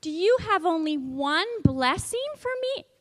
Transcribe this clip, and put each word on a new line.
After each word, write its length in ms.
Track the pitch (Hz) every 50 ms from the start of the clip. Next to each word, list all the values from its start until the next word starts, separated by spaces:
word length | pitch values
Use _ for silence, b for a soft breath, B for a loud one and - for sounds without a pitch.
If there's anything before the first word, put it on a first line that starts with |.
Do 80 | - 320
you 280 | 302 320 359 427 494 508 - 427
have 160 | 415 370 311
only 320 | 359 330 330 311 311 302
one 480 | 294 262 262 262 269 277 277 294 320 381 466 480 440
blessing 640 | 302 - 262 262 254 247 285 381 - - - 480 539 587 605
for 140 | - - 494 508 508
me? 260 | 508 508 554 - - _ _ _